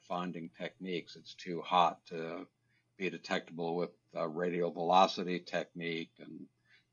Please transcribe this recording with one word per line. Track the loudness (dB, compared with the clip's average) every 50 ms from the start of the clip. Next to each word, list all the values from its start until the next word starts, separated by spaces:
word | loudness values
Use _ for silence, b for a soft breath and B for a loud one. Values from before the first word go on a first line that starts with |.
| -8 -4
finding | -4 -2 -2 -4 -4 -8 -10 -10 -10 -8
techniques. | -8 -8 -8 -8 -6 -4 -4 -4 -4 -8 -14 -16
It's | -16 -18 -16
too | -12 -8 -6 -6 -6
hot | -2 4 6 6 6 6 4 0 -8 -10
to | -8 -6 -6 -6 -6 -8 -10 -14 _ _ _ _ _ _ _ _ _ -4
be | -4 -4
detectable | -4 -4 -4 -2 -2 -4 -4 -4 -6 -4 -2 -2 0
with | 0 -2 -2 -4 _ _ _ -6
a | -4 -4
radial | -2 -2 -2 0 0 2 2 0 0
velocity | 0 0 2 6 8 8 8 8 6 2 -2 -2 -2 -2
technique, | -2 -2 -2 -2 -2 -4 -6 -6 -4 -4 -4 -4 -6 -8 _ -18
and | -18 -16 -14 -14 -16 -18 _ _ b b b b b b